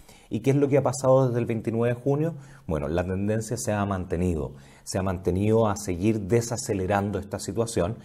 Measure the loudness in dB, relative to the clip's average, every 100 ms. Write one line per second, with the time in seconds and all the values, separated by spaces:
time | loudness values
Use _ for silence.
0 | -20 -20 -8 -4 2 4 4 4 2 0
1 | 4 6 6 0 -2 -2 -2 0 0 0
2 | 0 0 0 -4 -16 -14 -4 -4 0 -2
3 | 0 -2 0 -2 -2 -4 -2 -2 0 -2
4 | -2 0 0 0 -4 -10 -20 -20 -6 -4
5 | -2 -2 0 2 4 4 2 0 -4 0
6 | 0 0 2 0 0 -6 -4 -2 0 0
7 | 0 -4 -6 -8 -6 -4 -2 0 -2 -4